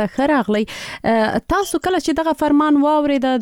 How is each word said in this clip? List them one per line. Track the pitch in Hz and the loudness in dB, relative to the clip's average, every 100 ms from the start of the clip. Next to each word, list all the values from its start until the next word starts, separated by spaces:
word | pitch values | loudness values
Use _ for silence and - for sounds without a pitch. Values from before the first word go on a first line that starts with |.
ته | 208 | -4
ښه | - 285 | 0 0
راغلئ. | 285 208 208 | 2 0 -2
اه، | 214 - - - - 226 220 220 - | -4 -8 -14 -6 0 0 0 -2 -2
تاسو | 349 381 330 370 | -2 -2 -2 -2
کله | 370 | -2
چې | - 302 | -2 -2
دغه | 320 302 | -2 0
فرمان | 302 294 302 285 | 2 2 4 2
واورېده، | 294 302 294 277 262 254 | 2 2 2 0 0 0